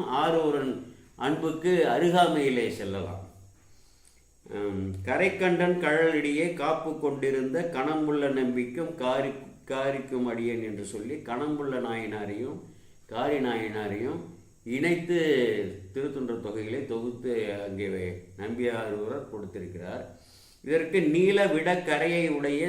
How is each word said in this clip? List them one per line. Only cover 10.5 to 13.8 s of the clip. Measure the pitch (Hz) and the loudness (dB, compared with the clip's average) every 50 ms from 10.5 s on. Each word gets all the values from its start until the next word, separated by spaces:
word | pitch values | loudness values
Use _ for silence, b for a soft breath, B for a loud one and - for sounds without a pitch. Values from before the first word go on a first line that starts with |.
| 117 113 113 | -2 -2 -4
என்று | 107 104 98 101 | -4 -6 -6 -8
சொல்லி | 92 - 104 107 123 147 | -8 -8 -8 -8 -8 -8
கணம்புள்ள | 151 - 117 120 131 147 151 151 143 143 135 131 123 | -8 -8 -6 -6 -4 -2 -2 -2 -2 -2 -2 -2 -2
நாயனாரையும் | 120 117 113 113 110 104 107 104 104 101 101 107 123 139 156 175 B B B B B B B B - | -2 -4 -4 -4 -4 -6 -6 -6 -6 -6 -6 -6 -6 -8 -8 -10 B B B B B B B B -16
காரி | - - 113 135 147 147 139 | -10 -6 -4 -2 0 0 0
நாயனாரையும் | 127 123 117 113 110 107 107 107 | 0 0 -2 -2 -4 -4 -4 -4